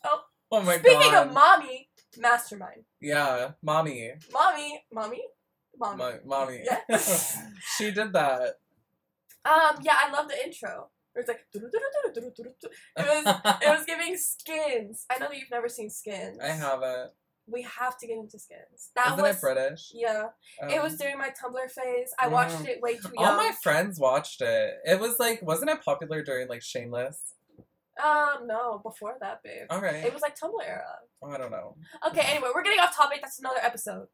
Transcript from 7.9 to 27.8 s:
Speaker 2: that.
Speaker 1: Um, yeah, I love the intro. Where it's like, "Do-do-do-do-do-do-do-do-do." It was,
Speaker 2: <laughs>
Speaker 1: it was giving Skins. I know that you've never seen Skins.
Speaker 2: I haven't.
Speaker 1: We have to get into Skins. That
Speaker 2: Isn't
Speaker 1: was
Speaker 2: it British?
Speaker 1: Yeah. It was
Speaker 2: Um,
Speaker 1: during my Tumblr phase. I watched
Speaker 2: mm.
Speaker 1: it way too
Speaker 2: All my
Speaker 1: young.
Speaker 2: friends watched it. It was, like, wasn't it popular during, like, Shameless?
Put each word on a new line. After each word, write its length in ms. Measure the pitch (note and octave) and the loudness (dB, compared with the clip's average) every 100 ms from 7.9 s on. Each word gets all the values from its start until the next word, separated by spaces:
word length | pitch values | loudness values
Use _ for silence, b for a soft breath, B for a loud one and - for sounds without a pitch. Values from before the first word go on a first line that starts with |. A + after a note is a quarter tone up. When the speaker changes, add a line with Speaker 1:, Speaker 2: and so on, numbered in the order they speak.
| G3 G#3+ | -2 2
Speaker 2:
that. 440 | F#3 C#3+ B2+ B2 - _ _ _ _ _ _ _ - C#4 | 2 4 2 -2 -6 _ _ _ _ _ _ _ -8 4
Speaker 1:
Um, 340 | D#4 D#4 D4 | 6 6 2
yeah, 140 | C#4 C#4 C#4+ | 4 4 4
I 60 | |
love 160 | C#4+ D4+ | 0 -4
the 80 | C#4 C4 | -4 -6
intro. 440 | - G3+ - - _ _ | -8 -12 -12 -16 _ _
Where 80 | - | -8
it's 60 | A#3+ | -6
like, 180 | A3+ _ | -6 _
"Do-do-do-do-do-do-do-do-do." 1120 | G#3 A#3 A3+ C#5 D5 B4+ - A#3+ - - - - B B - | -14 -4 -4 -2 -2 -4 -6 -12 -14 -18 -16 -20 B B -4
It 60 | |
was, 320 | C#4+ D4+ D4+ F#3+ | 2 2 4 2
Speaker 2:
<laughs> 200 | G#3+ F#3+ | 4 4
Speaker 1:
it 60 | - | 6
was 160 | D#4 D#4 | 4 2
giving 280 | E4 E4 F4+ | -4 -4 -2
Skins. 920 | - - - D#4 D4+ B3 G#3 A3 - | -4 -6 -6 -4 -2 -2 -6 -14 -6
I 80 | B3+ | -6
know 100 | C#4 | -4
that 80 | C#4+ | -8
you've 100 | C4 | -8
never 180 | A#3+ A#3 | -6 -6
seen 200 | A#3+ G#3+ | -8 -12
Skins. 480 | - - G3 F#3+ - | -12 -12 -10 -10 -8
Speaker 2:
I 100 | D3 | -6
haven't. 600 | D#3+ C#3+ C3 C3 B2+ B2 _ _ _ _ | -4 -2 -2 -4 -6 -8 _ _ _ _
Speaker 1:
We 160 | A#3+ | -12
have 340 | A#3+ - B3+ - | -10 -6 -6 -6
to 80 | A#3 | -10
get 120 | A3+ | -10
into 180 | G#3+ G#3+ | -10 -18
Skins. 540 | - - - _ - - | -20 -20 -20 _ -8 0
That 120 | B3 | 2
Speaker 2:
Isn't 80 | B3+ | 4
Speaker 1:
was 140 | D4 F#3 | 2 4
Speaker 2:
it 40 | |
British? 500 | - C4 C3 D#3+ - A#3 | 0 0 0 -4 -16 -4
Speaker 1:
Yeah. 320 | A#3 G#3+ A3 _ B B - | -2 -2 -6 _ B B -4
It 140 | D#4 | -2
was 80 | D4+ | -2
Speaker 2:
Um, 40 | D4+ | -4
Speaker 1:
during 180 | C#4+ C#4+ | -6 -6
my 120 | C#4 | -8
Tumblr 420 | C4 B3 B3 B3+ | -8 -10 -8 -10
phase. 400 | C4 B3+ B3 B3+ - | -8 -4 -4 -4 -2
I 80 | B3+ | 2
watched 300 | A#3+ F3+ D#3+ | 2 2 -2
Speaker 2:
mm. 100 | D#3 | -6
Speaker 1:
it 120 | A#3+ | -4
way 180 | A#3+ A#3 | -4 -4
too 120 | G3 - | -8 2
Speaker 2:
All 200 | G3+ G4+ | 4 4
my 80 | A4 | 2
Speaker 1:
young. 80 | - | 0
Speaker 2:
friends 360 | - D3+ F#3+ F3 | 2 2 0 2
watched 420 | C3 C3+ - - | 2 2 -2 -4
it. 340 | A#2+ A2+ G#2+ - - | 0 2 0 -4 2
It 140 | F#3+ | 2
was, 160 | A3+ A3+ | 2 0
like, 220 | A#3 A3+ | 0 0
wasn't 300 | E3+ E3 D4 | -2 -2 0
it 100 | - | -2
popular 380 | - F#3+ D#3 D#3 | -2 -4 -4 -8
during, 260 | D3 C3 B2+ | -4 -6 -4
like, 140 | A#2+ | -10
Shameless? 560 | - C3 A#2+ A#2+ B2+ D3+ - - _ _ - _ | -8 -10 -8 -6 -6 -8 -14 -16 _ _ -20 _